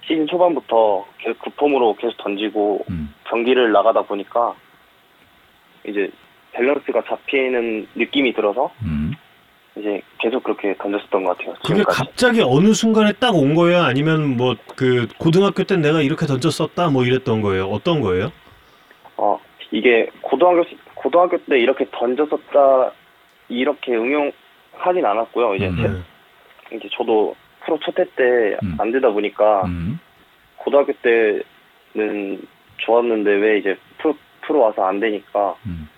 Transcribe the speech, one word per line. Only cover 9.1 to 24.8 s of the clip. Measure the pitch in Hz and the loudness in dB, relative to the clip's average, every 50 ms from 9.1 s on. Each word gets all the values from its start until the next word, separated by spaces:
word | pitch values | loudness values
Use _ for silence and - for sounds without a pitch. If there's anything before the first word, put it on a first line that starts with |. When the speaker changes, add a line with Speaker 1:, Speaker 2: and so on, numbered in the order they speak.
| - - _ _ _ _ _ _ _ _ _ _ _ | -6 -8 _ _ _ _ _ _ _ _ _ _ _
Speaker 1:
이제 | 107 104 104 104 98 - _ _ _ | -10 -6 -6 -6 -6 -8 _ _ _
계속 | - 117 117 131 - | -4 -4 -4 -4 -4
그렇게 | - 107 - - 101 95 - | -4 -6 -4 -4 -6 -4 -4
던졌었던 | - 101 101 104 - - - 101 95 | -6 -6 -6 -6 -6 -2 -4 -2 0
것 | 92 90 - | 0 -4 -4
같아요, | - - 87 - | -6 -12 -12 -12
Speaker 3:
그게 | - - 156 | -4 -2 0
Speaker 1:
지금까지. | 196 202 - 90 - | 0 2 2 0 -2
Speaker 3:
갑자기 | 135 - - - - 247 233 226 | -2 -6 -4 0 0 2 2 2
어느 | 208 131 123 143 180 214 220 | 2 4 4 4 4 4 4
순간에 | 208 - 226 220 214 214 208 196 | 4 2 2 2 4 4 2 2
딱 | - - 247 208 | 0 0 0 2
온 | 165 139 135 151 | 2 2 2 4
거예요? | 165 170 170 175 175 170 | 4 4 4 4 4 2
아니면 | 139 120 135 143 160 160 156 151 147 131 117 | 2 0 0 0 0 0 0 0 0 0 0
뭐 | 123 127 123 - - - - | 0 0 -2 -4 -8 -20 -8
그 | - 135 127 127 123 120 110 - - | -2 0 2 2 2 0 -2 -6 -2
고등학교 | - 165 160 175 202 196 175 - 190 | 0 2 2 4 2 2 0 -2 -2
때 | - 202 180 | -2 0 0
"내가 | 156 147 160 165 | 2 2 2 2
이렇게 | 151 135 160 156 170 | 2 0 0 -2 -2
던졌었다." | 143 139 127 127 165 139 - 165 151 - - 175 170 | -2 -2 0 0 -2 -2 -2 -4 -6 -2 -2 0 2
뭐 | 143 131 127 | 2 2 2
이랬던 | 123 123 131 127 - 113 110 107 | 2 2 0 0 0 -2 0 0
거예요? | 101 95 95 95 95 | 0 0 0 -2 -2
어떤 | 104 107 - 175 175 156 | -4 -4 -2 0 0 0
거예요? | 139 98 90 90 98 143 170 - _ - - _ _ _ _ _ _ _ - _ _ - _ - | 0 0 0 0 -2 -4 -6 -12 _ -20 -20 _ _ _ _ _ _ _ -20 _ _ -20 _ -2
Speaker 1:
어, | 104 104 101 - - _ _ _ - - | 0 0 0 0 -4 _ _ _ -14 -6
이게 | - 113 - 123 120 113 104 - - - | -6 0 2 4 4 4 2 0 -4 -12
고등학교, | - - - 131 160 180 180 170 170 - - - _ - - | -6 -4 0 2 4 4 4 4 2 0 -4 -20 _ -20 -20
고등학교 | - - 139 127 170 180 180 - 170 - | -8 -6 0 2 2 2 2 0 -4 -2
때 | - 143 131 | 0 0 2
이렇게 | 113 120 135 - 123 - | 2 2 2 0 -2 -6
던졌었다, | - - - 120 127 120 151 151 160 - - - - 147 139 135 135 131 127 - - _ _ _ _ _ _ _ _ _ _ _ | -4 -6 -4 -2 0 -2 -2 -2 -2 -6 -6 0 2 4 6 6 6 4 2 0 -2 _ _ _ _ _ _ _ _ _ _ _
이렇게 | 117 120 131 143 143 - - - 123 | -4 -2 -2 -2 -2 -4 -4 -4 -2
응용하진 | 113 113 123 139 151 147 143 - _ _ _ _ _ _ _ _ - | -2 0 0 0 -2 -2 -4 -6 _ _ _ _ _ _ _ _ -6